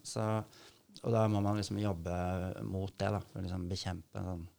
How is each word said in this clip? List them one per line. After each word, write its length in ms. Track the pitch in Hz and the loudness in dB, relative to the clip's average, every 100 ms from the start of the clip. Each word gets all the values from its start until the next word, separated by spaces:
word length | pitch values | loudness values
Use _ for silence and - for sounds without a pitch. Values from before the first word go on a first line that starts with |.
Så, 420 | - 113 110 110 107 - - - _ - | -6 -2 2 0 -2 -12 -20 -20 _ -6
og 100 | 123 | 2
da 140 | 113 110 | 4 6
må 120 | 104 | 6
man 140 | 101 104 | 4 2
liksom 220 | 98 101 | 0 0
jobbe 800 | 104 85 82 87 90 92 90 - | 0 0 -2 -2 0 0 -2 -4
mot 280 | 107 95 95 - | -4 -2 -4 -2
det 120 | 101 | 0
da, 80 | 101 | 0
for 200 | - - | -4 -6
å 40 | |
liksom 220 | 92 90 87 | -4 -4 -2
bekjempe 520 | 92 92 85 - 104 | -2 -2 -4 -6 -6
den 240 | 92 87 85 | -6 -6 -8